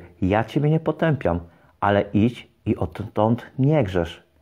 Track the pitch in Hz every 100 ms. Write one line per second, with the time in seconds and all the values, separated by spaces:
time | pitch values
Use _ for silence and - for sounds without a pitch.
0 | - - 90 107 110 156 147 156 160 156
1 | 165 139 87 85 85 _ _ _ 101 101
2 | - 104 117 - - _ 110 - 95 -
3 | 107 - 110 117 - - 135 156 98 92
4 | 82 - _ _